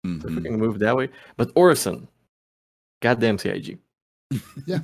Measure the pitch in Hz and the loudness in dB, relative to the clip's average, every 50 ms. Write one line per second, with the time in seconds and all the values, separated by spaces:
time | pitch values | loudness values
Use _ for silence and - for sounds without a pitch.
0 | - 92 87 78 80 82 80 82 85 - 113 110 110 113 104 98 104 110 123 131 | -8 -8 -8 -6 -8 -8 -6 -6 -6 -4 -4 -2 -2 -2 0 0 0 0 0 0
1 | 131 127 - - - - - - 117 - - 165 180 180 147 - - 95 - - | -2 -6 -8 -16 -20 -12 -4 -4 -2 2 4 6 8 8 6 4 0 -4 -6 -6
2 | - - _ _ _ _ _ _ _ _ _ _ _ _ _ _ _ _ _ - | -12 -20 _ _ _ _ _ _ _ _ _ _ _ _ _ _ _ _ _ -2
3 | - 120 123 117 117 113 104 95 - - 95 - - - - - _ _ _ _ | 0 0 2 2 2 2 0 0 -2 -4 -6 -6 -8 -12 -16 -16 _ _ _ _
4 | _ _ _ _ _ - 139 104 - - - 143 135 165 185 160 | _ _ _ _ _ -6 -6 -6 -6 -10 -18 -14 -8 -6 -6 -6